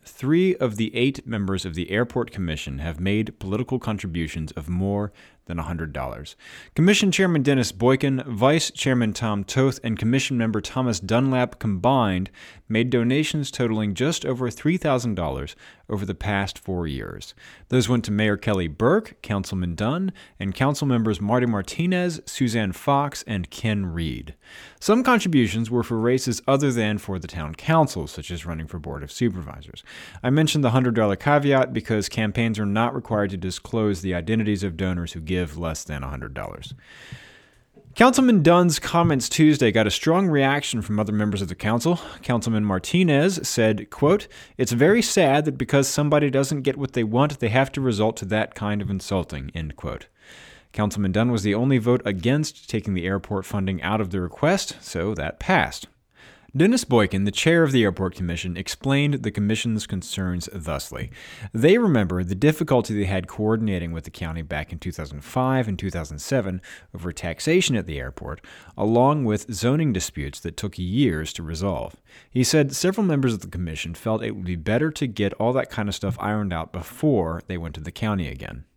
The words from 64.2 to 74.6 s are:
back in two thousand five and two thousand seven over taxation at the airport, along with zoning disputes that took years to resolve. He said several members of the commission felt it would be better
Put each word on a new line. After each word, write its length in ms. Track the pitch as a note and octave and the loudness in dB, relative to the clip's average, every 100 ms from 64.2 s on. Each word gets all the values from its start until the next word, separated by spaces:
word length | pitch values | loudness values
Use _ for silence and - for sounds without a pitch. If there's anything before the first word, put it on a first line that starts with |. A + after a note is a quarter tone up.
| E2+ D#2+ | -8 -8
back 300 | D2+ D2+ D#2 | -6 -8 -8
in 80 | F2 | -8
two 100 | - | -8
thousand 320 | - D2 D2 | -8 -10 -12
five 460 | - - B2+ C3 A2+ | -6 -2 2 2 0
and 100 | F#2 | -4
two 120 | G2+ | -4
thousand 280 | E2+ D#2+ D2 | -6 -8 -10
seven 420 | - C3+ G2 F2+ - - - | -2 -2 -2 -6 -10 -20 -18
over 200 | F#2+ F2 | -10 -10
taxation 640 | E2 F2 D#2+ - F3 F3+ A#2+ | -8 -8 -6 2 2 4 0
at 100 | E2+ | -2
the 140 | D2 | -8
airport, 440 | B1+ - - D#2 - - - - | -8 -12 -12 -12 -16 -20 -20 -4
along 500 | G#2 A#2 C3 D3+ A#2+ | 2 4 4 4 0
with 280 | G#2+ - | 0 -4
zoning 380 | G2+ A#2 C#3+ D#3 | -2 0 2 2
disputes 480 | F#2 - - C#2 - | 0 -4 -6 -8 -6
that 160 | E2+ D#2+ | -10 -8
took 200 | G2+ - | -8 -6
years 560 | F2+ A2 C3+ D#2 D#2 | -4 2 2 0 -4
to 100 | - | -8
resolve. 500 | D#2+ D#2+ G2 D#2 A1 - _ - _ | -8 -4 -2 -2 -6 -12 _ -20 _
He 140 | B2+ | 0
said 320 | B2+ D#3 C#3 | 4 4 2
several 320 | C3+ F3+ G3+ G3 | 2 0 2 2
members 260 | D3 C3 | 2 2
of 100 | G#2+ | 0
the 40 | F2+ | -6
commission 480 | F2 F2 D#2+ E2+ | -6 -6 -6 -8
felt 300 | E2+ A2+ A2 | -6 -2 -2
it 100 | A2+ | -2
would 100 | G#2 | -6
be 120 | F#2 | -6
better 340 | F2 | -4